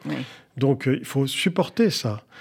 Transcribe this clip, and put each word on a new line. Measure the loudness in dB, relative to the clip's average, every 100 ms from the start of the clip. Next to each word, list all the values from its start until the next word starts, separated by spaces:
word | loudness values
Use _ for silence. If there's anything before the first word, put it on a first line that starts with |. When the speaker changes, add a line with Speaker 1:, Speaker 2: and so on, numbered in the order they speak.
| -6
Speaker 1:
Ouais. | -6 -8 -14 _ 0
Speaker 2:
Donc, | 2 2 2
euh, | 0
il | -2
faut | -2 0
supporter | 0 0 0 0 2 2
ça. | 2 -4 -6 _ -16